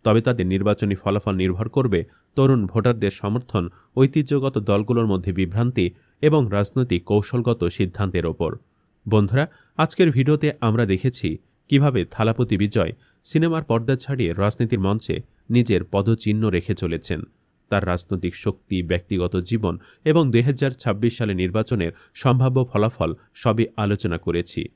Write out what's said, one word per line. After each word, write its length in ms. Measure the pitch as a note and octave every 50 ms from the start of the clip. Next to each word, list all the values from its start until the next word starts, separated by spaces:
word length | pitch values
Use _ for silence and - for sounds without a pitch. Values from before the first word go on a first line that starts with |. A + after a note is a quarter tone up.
| _
তবে 160 | A2+ G#2+ A#2
তাদের 260 | A2+ C3 A#2+ A2 F#2
নির্বাচনী 480 | F2+ F#2+ F#2+ G2 G#2 G#2 - G#2+ G2+ G2
ফলাফল 420 | F#2 - G2+ G2+ G#2 - G#2+ F#2+
নির্ভর 320 | F#2 F#2 F#2 F2+ F2+ A2+ A#2
করবে 360 | - C#3 C3 A#2+ G2 E2 E2 - _ _ _ _ _
তরুণ 300 | - C3+ C3 C3+ A#2+ G2+
ভোটারদের 440 | F#2 - A2+ G2+ B2 A#2+ A2 G#2 G2
সমর্থন, 580 | - - - G2+ G#2+ B2 B2 - - G2+ F2 F2 _ _ _ _ _
ঐতিহ্যগত 600 | B2+ C3+ C3+ C#3 D#3+ C#3+ - C#3+ C#3 C3 C3+ - G#2+
দলগুলোর 480 | G2+ G#2 G2+ G2+ G#2+ - A#2+ A#2+ A2+
মধ্যে 260 | G#2+ G2 F#2 F2 G2+
বিভ্রান্তি 580 | F2 F#2+ F#2+ E2+ F#2 A2+ A#2+ B2 B2 - F2+ F2 - _ _ _ _ _
এবং 280 | - D3+ D3+ D3+ B2+ G#2
রাজনৈতিক 540 | G2+ G2+ G2+ - - C3 B2+ B2 F2+ F2 -
কৌশলগত 600 | - G#2 G#2 G2+ - - B2 A#2 A#2+ A2+ - F2
সিদ্ধান্তের 640 | F2 - - G2 F2 - - G#2 F#2+ F2+ F2 E2
ওপর। 300 | E2 D#2 - E2+ D#2 - - _ _ _ _ _ _ _ _ _ G#2+
বন্ধুরা, 400 | A2+ G#2+ G#2 F#2+ A2 C3+ D3+ E3 _ _ _ _ _
আজকের 340 | - D#3 D#3 - - F#3 E3
ভিডিওতে 420 | B2 C3 C3 C#3+ D3+ D3+ D3+ D3+ D3 -
আমরা 260 | A#2+ A2+ G#2+ A#2 A#2
দেখেছি 520 | F#2+ F#2+ F#2 - C3 B2 - - E2+ D#2+ - _ _ _ _ _ -
কিভাবে 360 | C#3+ C#3 C#3+ D3 B2+ G#2 F2
থালাপতি 520 | - - - A2 A2 A2+ - B2 A2 A2
বিজয় 360 | F2 G2+ G2+ - A2+ E2+ E2 - _ _ _ _ _ _
সিনেমার 400 | - - D#3+ D#3+ E3+ D#3+ D#3+ D#3
পর্দা 320 | - A#2 A#2 A#2 B2 C3+
ছাড়িয়ে 360 | B2+ - - C#3 C3 A2 E2
রাজনীতির 480 | E2 F2 G2 G#2 - - A#2+ A2 B2 G#2
মঞ্চে 400 | F#2+ F#2+ G#2 A2+ - - E2 - - _ _ _ _ -
নিজের 340 | A#2 B2 A#2+ - G2+ F2 F2
পদচিহ্ন 640 | - - G2 G2 A2 A2+ - - G#2+ G#2 G#2+ A2 G#2+
রেখে 260 | F2+ F2 - - G2+
চলেছেন। 480 | - F#2+ E2+ E2 D#2+ - - - D#2+ D#2 - _ _ _ _ _ _ _ _
তার 180 | G#2 G2 F#2
রাজনৈতিক 480 | F2+ F2 F2 - _ G2+ F2+ - F2 -
শক্তি, 480 | - - G#2+ F#2 _ _ _ G2+ F#2
ব্যক্তিগত 540 | F2+ E2 F2+ F2 - _ G2 F2+ F2+ F2 -
জীবন 420 | F#2 F2+ - A#2 A2 G#2 F2+ E2+ - - - - _ _
এবং 260 | D3+ D#3 E3+ D#3+ C3
দুই 120 | A#2 A#2
হাজার 280 | A#2+ C#3+ C#3 - C#3+ C3+
ছাব্বিশ 480 | B2+ - - A#2+ G2+ G2+ A2+ A#2+ - -
সালে 160 | A#2+ G#2 G2
নির্বাচনের 580 | F2+ F#2 F2+ F#2 G#2+ G#2+ - B2+ G#2 F2 E2 - - - _ _
সম্ভাব্য 520 | - - C3 B2 B2+ C3 C3 B2+ C3 B2 B2
ফলাফল 420 | - G#2 G#2 A2+ - - E2 D#2+ D#2+ - _ _ _
সবই 320 | - - A#2+ G#2+ A2+ A2+ - _
আলোচনা 420 | - G#2+ G2+ G#2 G2+ - G2 E2+ D#2+
করেছি। 500 | - F2+ E2 F2 F2 - - - D#2 - _